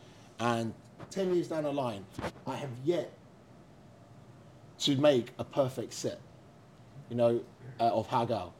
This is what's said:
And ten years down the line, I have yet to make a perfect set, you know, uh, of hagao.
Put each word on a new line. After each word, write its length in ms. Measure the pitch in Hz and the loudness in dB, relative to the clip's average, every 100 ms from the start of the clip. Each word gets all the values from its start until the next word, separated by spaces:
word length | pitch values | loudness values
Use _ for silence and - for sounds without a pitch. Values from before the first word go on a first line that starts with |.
| - - - - | -20 -20 -20 -2
And 340 | 117 117 113 - - - - | 0 2 -2 -6 -16 -18 -10
ten 240 | 190 185 | -4 0
years 140 | 175 147 | 0 0
down 160 | 160 | -2
the 100 | 147 | -2
line, 320 | 143 123 101 92 - - - - | -2 -2 -6 -10 -10 -10 -8 -8
I 80 | 131 | -8
have 140 | 139 120 | -8 -4
yet 280 | 139 170 - - - - - - - - - - - - - - - - - - | 0 0 -2 -10 -20 -20 -20 -20 -20 -20 -20 -20 -20 -20 -20 -20 -20 -20 -20 -4
to 160 | - 135 | 0 6
make 320 | 147 131 110 - | 6 6 2 -6
a 60 | |
perfect 480 | - 147 131 123 104 | -4 0 0 -2 -8
set, 260 | - 123 - - - - - - - - - - | -6 -6 -6 -14 -20 -20 -20 -20 -20 -20 -20 -8
you 60 | |
know, 260 | 120 117 117 - - 123 123 | 2 4 4 -2 -14 -18 0
uh, 60 | |
of 240 | 117 110 107 | 2 2 0
hagao. 420 | 127 117 107 87 | 0 0 -2 -4